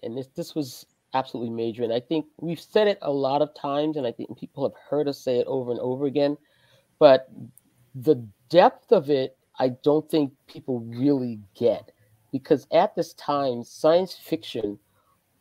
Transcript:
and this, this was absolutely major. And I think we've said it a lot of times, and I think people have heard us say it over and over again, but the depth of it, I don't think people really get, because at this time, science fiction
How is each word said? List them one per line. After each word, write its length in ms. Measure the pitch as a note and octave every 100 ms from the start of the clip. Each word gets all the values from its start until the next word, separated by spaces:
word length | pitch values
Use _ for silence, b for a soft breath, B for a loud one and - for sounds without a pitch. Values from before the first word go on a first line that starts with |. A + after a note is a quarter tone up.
and 140 | A2+ B2
this, 120 | C3+
this 260 | - E3
was 320 | D#3+ C3 - - _ _
absolutely 420 | C3 B2+ B2 A#2
major. 280 | A#2 A#2 A2
And 80 | A#2
I 80 | A#2
think 240 | - D#3+ D3+ -
we've 220 | D#3+ D#3+
said 280 | - G#3+ G#3
it 100 | G3+
a 100 | D3+
lot 300 | C#3 C3+ C#3+
of 120 | D3
times, 420 | - C#3+ C#3+ D3+ D3+
and 100 | B2
I 60 |
think 260 | A#2+ - A#2+
people 280 | C3 - B2+
have 100 | - -
heard 180 | C#3+ C#3+
us 100 | C#3
say 180 | - B2
it 80 | -
over 240 | C3 B2
and 100 | A#2
over 260 | B2+ B2+ C#3+
again, 320 | C#3+ C#3+ D3 _ _ _ _ _ -
but 300 | D3 C3 - - A#2+ - _ _ _
the 200 | C3 B2 C3+ A2+ - -
depth 420 | E3+ A3 - -
of 180 | G#3 C#3
it, 260 | C#3 C3 - _ -
I 120 | C3 A#2+
don't 260 | D3 D3+ D3+
think 220 | D#3+ C#3 - -
people 340 | D3+ - B2
really 600 | A2+ A#2 C#3 C#3 B2 A2 G2+
get, 380 | - A#2 F#2 - _ _ _ _
because 340 | C3 - C#3+ -
at 220 | D#3+ G#3
this 180 | - D#3+
time, 480 | - - C#3+ C#3 A#2+
science 520 | A#2+ - D#3 E3+ C#4
fiction 640 | - - D#3+ - A#2+ G#2 G#2 _ _ _ _ _ _